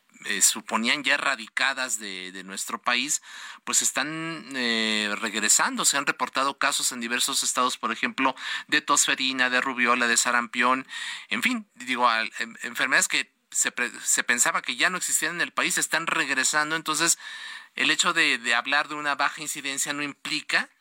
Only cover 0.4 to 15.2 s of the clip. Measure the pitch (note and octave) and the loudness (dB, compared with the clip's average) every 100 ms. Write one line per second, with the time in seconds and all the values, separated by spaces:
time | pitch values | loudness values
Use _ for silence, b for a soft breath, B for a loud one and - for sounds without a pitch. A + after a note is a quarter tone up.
0.4 | - A#2 - A2 A#2 C#3+ C3+ C#3 C#3+ B2+ | 2 2 -4 -2 0 0 2 2 2 -2
1.4 | A2 - C3 C3+ B2+ A2+ G#2 F#2 F#2 F#2+ | -4 0 0 0 -4 -4 -6 -8 -10 -12
2.4 | F#2 F#2+ - A2+ - A#2+ C#3 - B B | -12 -10 -8 -6 -2 0 0 -4 B B
3.4 | B B - A#2 - - D3 D#3+ E3 D#3+ | B B 0 0 2 -2 -4 -4 -8 -10
4.4 | B2 C3+ A#2+ A2+ A2 G#2+ G#2+ G#2 A2 G#2+ | -8 -2 0 2 2 0 0 -2 -2 0
5.4 | G#2+ - F#3+ B3+ D#3+ C#3+ C#3+ - B2+ C3 | 2 4 2 2 2 2 0 -2 -2 0
6.4 | C3+ C3+ C3+ - C#3+ B2+ A#2 B2 C3+ C3 | 0 2 0 2 -2 -4 -4 -2 0 0
7.4 | B2+ - B2 - A2+ A2+ B2+ A2+ C3+ - | 0 2 0 0 -4 -2 -2 0 0 0
8.4 | B B B D3+ - C#3+ - C3+ C3 C3 | B B B 0 4 2 4 2 0 2
9.4 | B2+ B2+ C3+ B2 A#2+ B2 A#2+ A#2 B2+ A#2+ | 2 2 0 2 4 4 4 4 4 2
10.4 | A#2 B2 B2 B2+ - B B B B G#2 | 0 2 2 2 -2 B B B B -2
11.4 | A3+ B3 G#3 - B2 B2 A#2+ A2+ A2 - | 0 -2 -6 -12 -6 2 4 4 0 -6
12.4 | A#2 A2 A#2+ A#2+ C3+ D3+ F3 D3 C3+ _ | -10 -8 -8 -4 2 2 2 0 -2 _
13.4 | _ - C3 - A#2+ - - - - A#2+ | _ -2 -2 0 -4 -4 -2 0 2 2
14.4 | D#3 F3 - B2 E3 F3+ - - | 2 0 -2 0 0 0 -2 0